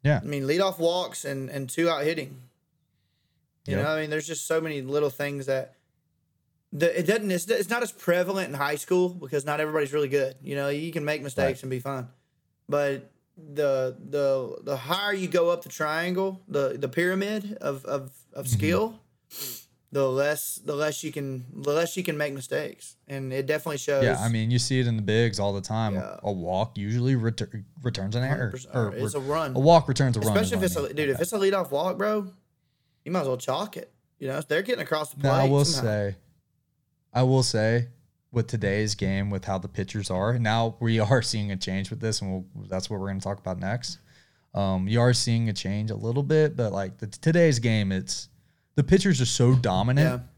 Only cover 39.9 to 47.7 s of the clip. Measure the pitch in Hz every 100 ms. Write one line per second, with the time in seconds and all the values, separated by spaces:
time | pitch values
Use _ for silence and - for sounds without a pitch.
39.9 | 107 98 92 101 123 117 113 113 - 117
40.9 | 113 104 127 110 113 104 95 98 95 95
41.9 | 107 113 107 98 92 90 - 101 95 95
42.9 | 104 98 95 98 98 - 90 95 120 -
43.9 | - _ _ _ _ _ - 98 92 95
44.9 | 113 123 123 - 117 113 104 95 104 107
45.9 | 107 110 123 143 156 151 160 113 95 95
46.9 | - 107 - 160 165 170 120 117